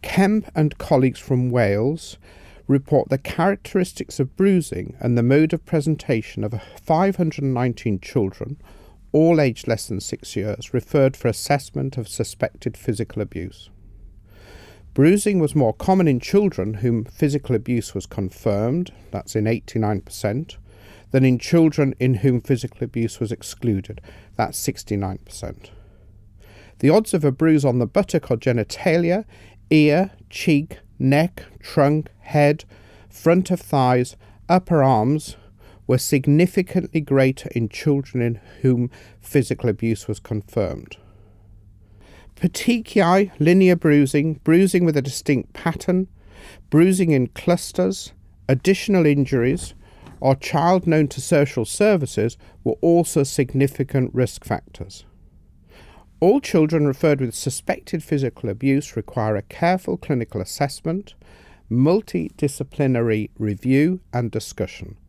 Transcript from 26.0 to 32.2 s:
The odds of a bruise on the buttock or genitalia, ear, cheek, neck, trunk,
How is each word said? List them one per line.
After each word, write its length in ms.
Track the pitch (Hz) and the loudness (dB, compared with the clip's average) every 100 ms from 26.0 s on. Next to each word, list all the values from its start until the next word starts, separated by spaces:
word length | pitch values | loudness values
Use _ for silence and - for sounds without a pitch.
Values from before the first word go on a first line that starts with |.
| - - - - - - - - | -20 -20 -20 -20 -20 -20 -20 -2
The 100 | 135 | 4
odds 220 | 180 220 | 4 2
of 120 | 185 | 0
a 80 | 151 | 0
bruise 320 | 135 160 156 | 2 4 4
on 160 | 139 123 | 4 0
the 80 | 117 | 0
buttock 420 | - 202 165 - | 0 0 -2 -2
or 60 | 117 | -2
genitalia, 880 | - 120 107 - - 165 170 185 220 - - - - | 0 -2 -2 -4 0 0 0 -2 -4 -18 -20 -20 0
ear, 440 | 156 147 147 196 - - | 4 4 4 0 -6 -18
cheek, 480 | - - 147 151 - - - | -6 0 0 0 -12 -20 -4
neck, 460 | 131 139 170 - - - | 2 2 2 -4 -20 -20
trunk, 500 | - - 143 151 151 _ | -6 2 2 2 -4 _